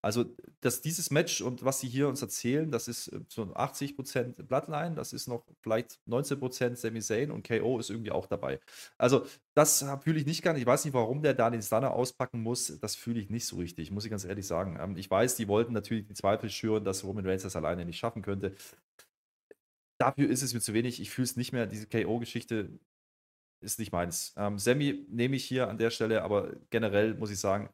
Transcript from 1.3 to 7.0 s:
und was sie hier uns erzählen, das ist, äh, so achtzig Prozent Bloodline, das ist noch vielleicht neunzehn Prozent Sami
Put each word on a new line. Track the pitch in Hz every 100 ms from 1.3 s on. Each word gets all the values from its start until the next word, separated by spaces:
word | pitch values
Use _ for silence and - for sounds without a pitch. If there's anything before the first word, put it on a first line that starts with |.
| -
und | 104 123 127
was | 135
sie | 131
hier | 127 143
uns | 143
erzählen, | 110 - 120 143 160
das | 120 -
ist, | 117 -
äh, | - -
so | - 98
achtzig | - 123 - 143 143
Prozent | 131 131 123 - -
Bloodline, | 131 160 151 170 156
das | -
ist | 120 -
noch | 120 _ _
vielleicht | - 113 120 - -
neunzehn | 117 147 143
Prozent | 127 - 123 123
Sami | 113 113